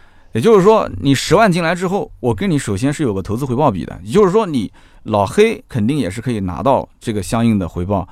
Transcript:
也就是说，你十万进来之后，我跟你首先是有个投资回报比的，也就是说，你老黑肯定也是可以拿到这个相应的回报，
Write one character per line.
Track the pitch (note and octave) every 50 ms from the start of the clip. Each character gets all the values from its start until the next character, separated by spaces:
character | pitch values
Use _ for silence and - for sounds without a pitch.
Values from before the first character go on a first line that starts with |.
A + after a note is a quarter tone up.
| - - _ - _ -
也 | - A2
就 | B2+ A3 A3+
是 | G3 E3+
说， | G#3+ A3 G3+ - - - F#2+
你 | - C#3 C3+
十 | - - - D3+
万 | E3+ F3+ E3
进 | D#3+ F3+ E3+
来 | D#3+ F3+
之 | E3+ F#3+
后， | F3 F#3+ G3 - - - -
我 | - B2 G#2+
跟 | F#2 G3 G3+
你 | D#3+
首 | C#3 - - G2+
先 | F2+ B2+ C#3+
是 | C#3+ - D#3
有 | A#2+ G2
个 | F#2+
投 | F2+ - G2+
资 | A#2+ D3
回 | B2+ A#2+
报 | B2+ D#3 C3+
比 | G2 E2+ B1
的， | - - - F2+
也 | G#2+
就 | C3+ G3+ G#3
是 | F3+
说， | F3 A3 A3
你 | F3 D3+ B2 F#2+ - - - - _ _ - -
老 | A2 G#2+ G#2 G2
黑 | F#2 - - G#3+ A3+ A3 - - _
肯 | - B2 G#2
定 | A#2 D3+
也 | D3 A2+ F2
是 | F#2+ A#2
可 | - B2+
以 | A#2+ G#2
拿 | F#2+ F2+ F2 -
到 | G2+ C3+ C3 G2+ C2+ - _ _
这 | - A#2+ G#2+
个 | G#2 F#2
相 | - B2 A#2 A#2
应 | A#2 A2
的 | G2+ F2+ D#2+
回 | - F2 F2
报， | F#2+ G#2 F#2 E2 -